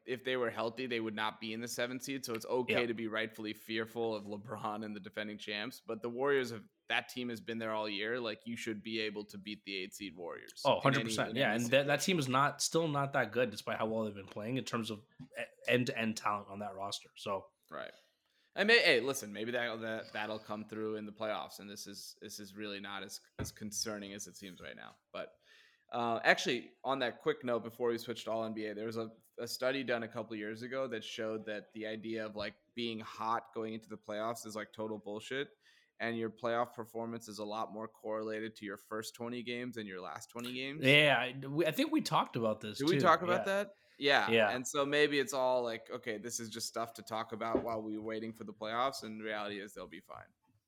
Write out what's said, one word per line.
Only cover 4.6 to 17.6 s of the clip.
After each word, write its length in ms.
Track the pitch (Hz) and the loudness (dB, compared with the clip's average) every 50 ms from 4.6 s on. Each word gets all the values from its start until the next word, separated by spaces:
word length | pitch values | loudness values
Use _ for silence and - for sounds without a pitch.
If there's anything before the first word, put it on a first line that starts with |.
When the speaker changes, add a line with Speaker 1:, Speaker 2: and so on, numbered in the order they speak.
| 107 110 107 107 110 | -2 -2 -2 -2 -4
Speaker 1:
and 120 | 107 104 | -6 -8
the 40 | 104 | -10
defending 360 | 92 107 - 107 107 104 107 | -10 -8 -6 -6 -6 -6 -6
champs. 460 | 104 - 104 104 104 104 127 - - - | -8 -6 -4 -4 -2 -4 -4 -8 -8 -6
But 140 | 110 110 107 | -6 -6 -4
the 80 | - 120 | -4 -4
Warriors 420 | 120 123 135 143 143 135 127 117 | -2 2 4 4 4 4 4 0
have, 120 | 117 104 - - _ _ _ - | -4 -8 -12 -16 _ _ _ -2
that 220 | 113 120 - - | 0 0 0 -2
team 180 | - 123 123 120 | -4 -4 -4 -4
has 120 | 117 107 | -4 -6
been 180 | 92 113 113 113 | -6 -6 -4 -4
there 140 | 113 110 | -2 -2
all 160 | 110 107 107 107 | 0 0 0 -2
year. 300 | 104 98 104 110 120 127 | -2 -2 0 0 0 0
Like, 220 | 120 110 107 - - | -2 -2 -4 -4 -8
you 100 | 117 117 | -8 -8
should 260 | 117 - 120 110 104 | -4 -4 -4 -4 -4
be 180 | 92 110 113 110 | -4 -4 -2 0
able 240 | 107 107 101 104 104 | 0 -2 -2 -4 -8
to 100 | - - | -8 -12
beat 260 | 101 95 107 107 - _ | -12 -10 -10 -10 -8 _
the 120 | 98 98 | -6 -4
eight 180 | 95 92 101 - | -4 -4 -6 -8
seed 220 | - 104 95 80 | -8 -10 -10 -8
Warriors 460 | 90 85 80 71 55 55 - - - - | -8 -8 -8 -8 -10 -12 -14 -10 0 4
Speaker 2:
Oh, 60 | 139 | 4
Speaker 1:
in 60 | 117 | 4
any, 60 | 180 | 6
Speaker 2:
hundred 220 | - 139 135 131 117 | 6 4 4 4 2
percent. 260 | 113 110 123 127 92 | 0 0 0 0 0
Speaker 1:
in 60 | - | 2
Speaker 2:
Yeah, 160 | 127 139 110 | 2 2 4
Speaker 1:
any 40 | 107 | 4
Speaker 2:
and 80 | 120 120 117 | 2 4 6
that, 140 | 127 139 143 | 6 6 6
that 160 | 147 143 143 | 6 2 2
Speaker 1:
situation. 20 | - | 4
Speaker 2:
team 140 | - 185 165 | 4 4 4
is 100 | 139 127 | 4 4
not, 340 | 127 131 143 143 - - | 4 6 4 4 2 0
still 260 | - - - 165 170 156 | 0 2 4 4 4 4
not 240 | 143 139 139 135 | 2 2 0 2
that 200 | 139 139 120 104 | 2 2 2 2
good, 180 | 104 120 127 113 | 4 2 2 2
despite 260 | 104 107 - 117 110 | 0 -4 -4 -4 0
how 100 | 110 113 | 0 0
well 180 | 110 110 113 110 | 0 2 0 0
they've 100 | 107 101 | -2 -4
been 100 | 101 95 | -6 -12
playing 320 | - - 107 104 113 131 | -10 -10 -6 -4 -2 -2
in 80 | 131 110 | -2 -2
terms 260 | - - 117 110 107 | 0 -2 -2 0 -2
of 100 | 110 101 - _ _ - | -4 -6 -10 _ _ -20
e-, 220 | - - - 117 120 - - _ - 120 | -18 -12 -8 -8 -8 -8 -10 _ 2 4
end-to-end 480 | 123 123 127 123 120 117 113 110 110 | 4 4 4 2 0 0 -2 -2 -2
talent 300 | - - 107 104 101 101 101 | 0 0 0 0 0 -4 -8
on 100 | 98 104 | -8 -8
that 140 | 104 101 95 | -6 -6 -6
roster. 360 | 95 98 101 101 - - - _ | -6 -6 -6 -6 -8 -10 -14 _
So 280 | - - 110 98 95 - - _ _ | -8 -4 -2 -2 -2 -4 -8 _ _